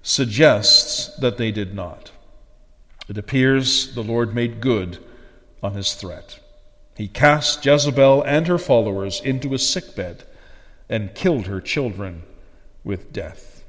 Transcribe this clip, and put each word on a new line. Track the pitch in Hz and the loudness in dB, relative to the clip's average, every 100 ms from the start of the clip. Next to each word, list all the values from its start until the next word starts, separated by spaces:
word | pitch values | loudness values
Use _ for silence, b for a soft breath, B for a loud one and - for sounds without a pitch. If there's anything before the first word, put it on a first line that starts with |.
suggests | - - 123 104 156 117 - - - - - - | -4 -2 -2 4 6 6 6 6 4 -6 -8 -2
that | 127 107 | -2 0
they | 113 | -2
did | 104 95 | -2 -6
not. | 98 87 - - - - - - - - - - - - | -8 -10 -12 -20 -20 -20 -20 -20 -20 -20 -20 -20 -20 -10
It | 101 | -10
appears | 98 131 131 135 127 - - | -2 2 4 4 2 -2 -4
the | 117 | -8
Lord | 110 117 117 | -4 -2 0
made | 117 120 113 | -2 -2 -2
good | 127 110 90 87 b b b b b b | 0 0 -2 -10 b b b b b b
on | 101 | -8
his | 101 98 | -6 -6
threat. | - 92 90 - - - - - _ - | -8 -12 -14 -18 -20 -20 -20 -20 _ -20
He | - 104 | -12 -10
cast | - 147 151 143 - | 4 4 6 0 0
Jezebel | 139 147 143 127 135 139 | 4 4 4 6 6 6
and | 147 147 165 | 4 0 0
her | 175 | -2
followers | 175 123 104 98 98 - | 4 2 2 -2 -4 -6
into | 135 135 139 | -4 -4 -4
a | 131 | -2
sickbed | - 185 - - 90 - - b b b b b - | -2 -4 -8 -10 -10 -12 -20 b b b b b -6
and | 110 98 | -6 -6
killed | - 185 143 95 | -2 0 0 -2
her | 95 | -6
children | - 156 127 95 95 85 82 - b b b - | -4 -4 -4 -6 -10 -12 -16 -20 b b b -14
with | - 92 - | -8 -8 -8
death. | 104 - - - - | -12 -12 -16 -20 -20